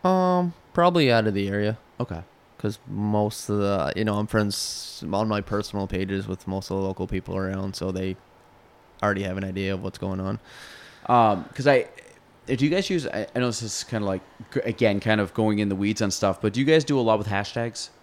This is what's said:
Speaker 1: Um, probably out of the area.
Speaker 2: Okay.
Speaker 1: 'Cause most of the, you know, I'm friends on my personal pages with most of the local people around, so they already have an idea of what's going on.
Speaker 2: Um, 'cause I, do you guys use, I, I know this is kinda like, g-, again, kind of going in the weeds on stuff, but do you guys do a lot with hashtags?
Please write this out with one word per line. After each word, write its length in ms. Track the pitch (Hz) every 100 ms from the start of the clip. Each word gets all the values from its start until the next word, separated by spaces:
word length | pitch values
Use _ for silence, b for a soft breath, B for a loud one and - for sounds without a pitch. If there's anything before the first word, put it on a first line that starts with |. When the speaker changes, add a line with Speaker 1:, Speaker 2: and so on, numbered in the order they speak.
Speaker 1:
Um, 500 | 185 185 185 180 180 - _
probably 380 | - 175 170 135
out 160 | 117 107
of 60 |
the 160 | 98 98
area. 280 | 101 104 113 - _
Speaker 2:
Okay. 220 | 123 82 85 _ _ -
Speaker 1:
'Cause 220 | 107 104 -
most 600 | 101 104 104 104 - -
of 80 | 104
the, 340 | 101 98 69 -
you 80 | 107
know, 100 | 104
I'm 100 | 107
friends 760 | 110 104 98 - - - - -
on 160 | 98 110
my 140 | 104
personal 460 | - 104 101 101 98
pages 380 | 104 95 98 101
with 220 | 92 -
most 240 | 95 -
of 60 | 98
the 60 |
local 220 | 95 95 92
people 300 | 95 87 95
around, 400 | 95 95 98 95
so 160 | 92
they 240 | 92 92 92 _ _ _ _ _ _ _ -
already 200 | 104 98
have 140 | 98 95
an 60 |
idea 300 | 98 95 95
of 100 | 95
what's 140 | 95 -
going 240 | 101 95
on. 180 | 95 110 B B B B B B -
Speaker 2:
Um, 380 | 120 110 98 -
'cause 140 | - 135
I, 180 | 131 - - - - _ _ -
do 160 | 123
you 80 | 143
guys 180 | 180 185
use, 160 | 180 135
I, 220 | - 107 -
I 40 |
know 80 | 123
this 140 | 113
is 220 | 113 -
kinda 240 | - 113 101
like, 140 | 95 - - -
g-, 80 | 131
again, 400 | 117 113 113 101
kind 180 | 113 107
of 140 | 95
going 260 | - 110 104
in 80 | 104
the 80 | 98
weeds 260 | 101 110
on 80 | 101
stuff, 280 | - 101 92
but 120 | 107
do 80 | 110
you 40 | 135
guys 180 | 160 139
do 120 | 139
a 40 |
lot 160 | 113 110
with 80 | 104
hashtags? 640 | 101 101 - 117 101 - _